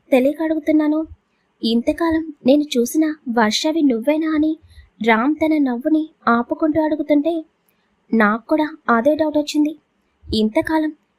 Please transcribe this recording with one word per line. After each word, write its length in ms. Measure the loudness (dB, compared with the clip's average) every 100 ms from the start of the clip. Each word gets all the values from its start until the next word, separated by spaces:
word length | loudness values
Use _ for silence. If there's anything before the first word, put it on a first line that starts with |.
| _
తెలియక 300 | 0 2 -2
అడుగుతున్నాను, 680 | -2 -2 0 0 2 -2 -6 -12 _ _ _ _
ఇంతకాలం 680 | -2 0 -2 -2 0 0 -4 -4 2
నేను 180 | 2 2 -2
చూసిన 360 | 0 0 -2 -4 -4
వర్షవి 520 | 0 0 0 -2 0
నువ్వేనా?" 500 | 2 2 0 0 0 0
అని 220 | 0 -2 _ -20 -20 _ 0
రామ్ 280 | 2 2 0
తన 220 | 0 2
నవ్వుని 520 | 0 -2 0 0 -2 _ -2
ఆపుకుంటూ 540 | 0 -2 -2 0 0
అడుగుతుంటే, 640 | 0 0 2 2 2 -4 -8 _ _ _ _ _ _
నాకు 340 | 2 2 0 -2
కూడా 300 | -2 -2 -6 -2
అదే 260 | 0 2 0
డౌట్ 220 | 0 -2
వచ్చింది. 380 | -2 -2 -2 -4 _ _ _ _ -6
ఇంతకాలం 600 | -2 0 -2 -2 -2 -2 -8 _